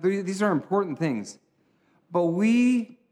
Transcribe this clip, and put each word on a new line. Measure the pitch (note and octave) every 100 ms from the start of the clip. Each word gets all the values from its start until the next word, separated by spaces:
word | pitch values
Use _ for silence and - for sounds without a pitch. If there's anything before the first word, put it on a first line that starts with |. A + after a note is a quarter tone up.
th-, | F3+ G3 F#3
these | F#3+
are | G#3
important | D#3+ - G3 F#3+ C#3
things. | D#3+ A#2 G2 - _ _ _ _ _ _ _
But | E3+ E3+
we | E3+ G#3+ A#3+ B3 B3 G#3+ - _